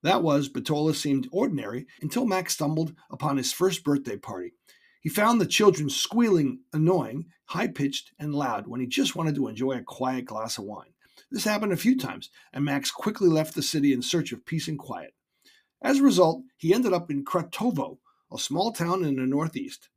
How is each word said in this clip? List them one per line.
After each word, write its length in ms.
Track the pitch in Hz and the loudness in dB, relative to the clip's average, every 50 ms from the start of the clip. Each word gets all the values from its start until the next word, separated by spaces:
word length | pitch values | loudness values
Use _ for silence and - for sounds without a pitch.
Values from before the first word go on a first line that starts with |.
| - | 2
That 180 | 151 190 240 | 2 2 4
was, 260 | 170 160 143 143 143 139 | 4 4 2 2 2 0
Bitola 460 | - 139 - - 151 143 151 156 151 | -6 -8 -4 -2 0 0 2 0 0
seemed 340 | - - 147 139 135 123 - | 0 0 0 0 0 -2 -2
ordinary 560 | 160 185 240 269 180 135 113 101 110 123 139 _ - - - | -2 -2 0 0 -2 -4 -6 -6 -8 -10 -10 _ -18 -10 -8
until 200 | 156 - 240 254 | -4 -2 -2 0
Max 300 | 233 190 185 180 - - | 0 0 -2 -2 -4 -4
stumbled 400 | - 156 147 156 156 165 160 - _ _ _ | -2 -2 -2 0 0 -2 -4 -6 _ _ _
upon 260 | - - - 151 143 | -12 -6 -4 -2 -2
his 160 | 139 123 127 | -2 -2 -4
first 320 | - - 175 190 185 - - | -2 2 2 2 0 0 0
birthday 320 | 147 143 139 139 120 104 | 0 0 0 0 -4 -8
party. 380 | 101 - - 101 92 90 87 _ _ _ _ - _ _ _ _ _ | -8 -10 -12 -10 -10 -10 -12 _ _ _ _ -20 _ _ _ _ _
He 80 | _ 160 | _ -4
found 320 | - 208 208 220 240 233 | 0 2 2 4 4 4
the 60 | 190 - | 2 2
children 420 | - - 208 208 175 147 151 143 | 2 6 6 6 6 6 0 -2
squealing, 720 | - - - - - 226 240 226 196 165 147 135 - - _ _ | -2 -2 -4 -2 2 2 4 6 6 4 4 2 -2 -6 _ _
annoying, 540 | - 151 156 165 190 175 127 110 113 147 165 - _ _ _ | -2 2 4 4 4 4 2 -2 -6 -10 -10 -12 _ _ _
high-pitched, 680 | _ - 165 180 180 165 - 143 139 139 - - - _ _ | _ -4 -4 -4 -4 -2 -2 -4 -2 -2 -4 -10 -12 _ _
and 140 | 143 151 143 | -8 -4 -2
loud 340 | 143 143 127 113 104 104 117 | -2 -2 -2 -2 -4 -6 -8
when 120 | 120 123 | -6 -6
he 60 | 131 | -6
just 300 | 120 - - - - - | -2 0 0 0 0 0
wanted 180 | - 165 156 147 | 0 0 0 0
to 120 | 139 135 113 | 0 -2 -4
enjoy 240 | 107 107 127 131 | -2 -4 -2 -2
a 100 | 131 123 | -2 -4
quiet 440 | - - - - 127 127 127 127 123 | -6 -10 -8 -4 -4 -2 -2 -4 -6
glass 340 | - 110 110 110 113 - - | -8 -8 -8 -6 -6 -8 -8
of 60 | 101 | -8
wine. 280 | 101 107 92 - _ _ _ _ _ _ - - _ | -12 -12 -14 -16 _ _ _ _ _ _ -20 -18 _
This 140 | - 220 - | -6 -2 0
happened 280 | 214 214 208 220 214 185 | 0 0 0 0 0 -2
a 40 | - | 2
few 200 | - 233 262 - | 4 4 4 4
times, 320 | - 113 95 90 - - _ - - _ - | 2 -6 -8 -10 -14 -18 _ -20 -20 _ -6
and 100 | 127 143 | -4 -2
Max 280 | 147 139 139 139 - | 0 0 -2 -2 -4
quickly 360 | - - - - - - 196 175 | -8 -4 -4 -4 -2 4 4 4
left 280 | 160 156 156 156 - | 6 4 2 0 -4
the 80 | - 143 | -4 -4
city 280 | - - 156 143 143 | -2 0 2 4 4
in 120 | 135 120 123 | 2 2 0
search 280 | - - 170 156 - | 0 0 0 0 -2
of 140 | 127 - _ | -6 -12 _
peace 220 | - - 160 - - | -6 -6 -4 -4 -4
and 100 | 156 - | -8 -8
quiet. 380 | - - 101 87 78 - _ _ _ _ _ _ _ _ _ _ _ _ _ _ | -8 -10 -10 -10 -12 -16 _ _ _ _ _ _ _ _ _ _ _ _ _ _
As 160 | - - 285 269 | 0 2 4 6
a 60 | 277 | 6
result, 400 | 277 196 170 180 160 - - - - _ _ | 6 8 8 6 6 6 0 -6 -18 _ _
he 180 | - 165 185 | 2 4 4
ended 180 | 233 254 220 185 | 4 6 2 2
up 160 | 175 170 - | 0 0 -2
in 160 | 147 139 139 | -4 -4 -4
Kratovo, 720 | - - 180 160 - - - 214 247 202 151 113 80 - _ _ _ _ _ _ _ | -2 -2 -2 -2 -2 -6 -2 -2 -2 0 -2 -4 -6 -8 _ _ _ _ _ _ _
a 60 | - 113 | -10 -8
small 340 | - - 135 165 196 226 | -6 -4 -2 0 0 -2
town 320 | 214 - 170 170 180 190 175 | -2 -4 -2 -2 0 0 0
in 120 | 151 139 | -2 -2
the 100 | 131 131 | -2 -2
northeast. 640 | 127 135 143 160 160 - - 139 139 - - - _ _ | 0 0 0 -2 -2 -4 -6 -10 -10 -12 -18 -20 _ _